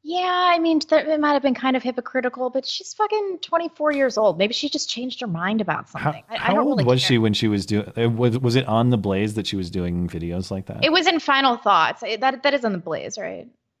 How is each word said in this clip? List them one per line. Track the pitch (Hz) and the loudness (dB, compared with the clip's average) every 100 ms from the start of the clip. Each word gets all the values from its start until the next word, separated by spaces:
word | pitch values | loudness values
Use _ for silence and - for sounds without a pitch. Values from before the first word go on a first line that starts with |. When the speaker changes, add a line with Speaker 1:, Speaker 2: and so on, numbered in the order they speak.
Speaker 1:
yeah, | 294 349 359 359 359 339 | -8 -4 -2 0 2 2
I | |
mean, | 330 320 | 2 2
th-, | - 311 294 | 2 2 2
it | 311 | 0
might | 294 | 2
have | 285 | 2
been | 269 | 0
kind | 247 254 254 | 0 0 0
of | |
hypocritical, | 240 247 - 262 247 247 254 | -2 -6 -6 -4 -4 -4 -4
but | 262 - | -4 -4
she's | - - - | -8 -8 -4
fucking | 415 427 403 349 | -2 0 -2 -6
twenty-four | - 330 339 - 302 | -2 -2 -2 -2 0
years | 285 262 - | 2 2 2
old. | 214 165 | 2 4
Maybe | 202 240 | 0 0
she | 302 | -4
just | 311 - | -4 -6
changed | 233 254 - | -6 -8 -6
her | 240 | -6
mind | 165 180 220 | -4 -2 0
about | 190 - - | 0 -4 -6
Speaker 2:
How, | - 143 | -6 -4
Speaker 1:
something. | - - | -4 -8
I, | - | -4
I | |
Speaker 2:
how | 170 196 | 0 2
Speaker 1:
don't | 285 | 2
Speaker 2:
old | 269 | 2
Speaker 1:
really | 123 | 4
Speaker 2:
was | 127 | 4
Speaker 1:
care. | - | 4
Speaker 2:
she | 120 | 4
when | 110 | 4
she | 104 113 | 2 2
was | 104 92 | 0 0
doing, | 104 101 - | -2 -2 -2
uh, | 117 | 0
was, | 113 123 117 | 2 2 2
was | 123 123 | 2 2
it | 131 | 2
on | 110 123 | 2 4
The | 120 | 2
Blaze | 98 95 107 107 | 2 0 0 -2
that | 95 | -4
she | 101 | -4
was | 87 | -4
doing | 95 87 87 87 | -4 -2 -2 -2
videos | 82 85 87 92 | -4 -6 -4 -6
like | 95 - | -6 -8
that? | - | -4
Speaker 1:
It | 311 | 0
was | 349 349 | 2 2
in | 330 | 0
Final | - 269 269 233 | 0 2 2 2
Thoughts. | 208 185 160 - | 4 4 4 -2
It, | 208 220 | -6 -2
that, | 262 262 | -2 0
that | 285 277 | 0 0
is | 233 | 0
on | |
The | 185 | -2
Blaze, | 170 156 80 - | -4 -6 -8 -10
right? | 185 185 - _ _ _ | -10 -12 -16 _ _ _